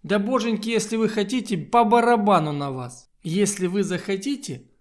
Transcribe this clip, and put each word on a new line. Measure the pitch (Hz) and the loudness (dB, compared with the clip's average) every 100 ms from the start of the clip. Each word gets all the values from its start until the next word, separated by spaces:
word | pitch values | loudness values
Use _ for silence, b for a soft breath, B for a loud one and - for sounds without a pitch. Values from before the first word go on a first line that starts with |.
Да | 156 202 | 0 0
боженьки, | 202 262 226 220 220 | 2 0 0 -2 -2
если | 220 208 226 | -2 0 -2
вы | 220 | 0
хотите, | 220 202 254 - 190 | 0 -2 -4 -2 -6
по | 143 240 | 2 2
барабану | 220 240 226 240 208 185 151 | 6 4 4 2 4 2 2
на | 147 143 | -4 -6
вас. | 131 123 - _ _ | -6 -10 -14 _ _
Если | 175 180 196 202 180 | -6 0 0 0 -2
вы | 196 | 0
захотите | 185 175 - 196 269 277 - 127 - _ | -2 -2 -4 -4 -4 -6 -8 -12 -14 _